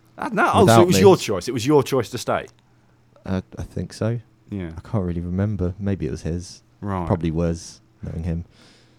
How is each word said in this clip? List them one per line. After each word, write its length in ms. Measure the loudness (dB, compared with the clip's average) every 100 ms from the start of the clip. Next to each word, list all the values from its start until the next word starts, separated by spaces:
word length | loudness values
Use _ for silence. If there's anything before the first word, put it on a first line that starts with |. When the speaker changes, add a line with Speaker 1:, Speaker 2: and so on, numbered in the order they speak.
| _ -10
Speaker 1:
Ah, 120 | -6
no, 180 | 0 2
oh, 60 | 4
so 20 |
Speaker 2:
Without 160 | 6 8
Speaker 1:
it 40 | 6
was 80 | 8
Speaker 2:
me. 40 |
Speaker 1:
your 140 | 8 6
choice. 300 | 2 -6 -4
It 40 |
was 100 | -4 2
your 160 | 4
choice 260 | 4 0 -2
to 80 | -6
stay. 280 | -4 -4 -4 _ _ _ _ _ _ _
Speaker 2:
Uh, 160 | -6 -6 -6 -12
I 40 |
think 280 | -10 -8 -10
so. 280 | -6 -4 -4 -10 _ -12
Speaker 1:
Yeah. 200 | -10 -10 -12
Speaker 2:
I 40 | -6
can't 160 | -4
really 160 | -4 -4
remember. 540 | -4 -2 -2 -2 -4 -4
Maybe 260 | -4 -4 -4
it 40 |
was 100 | -6
his. 400 | -6 -6 -8 -18 _ -12
Speaker 1:
Right. 260 | -6 -4 -2
Speaker 2:
Probably 220 | -2 -2
was, 480 | -2 -2 -4 -10 -20 _ -16
knowing 200 | -12 -8
him. 220 | -6 -6 -8 _ -20 _ _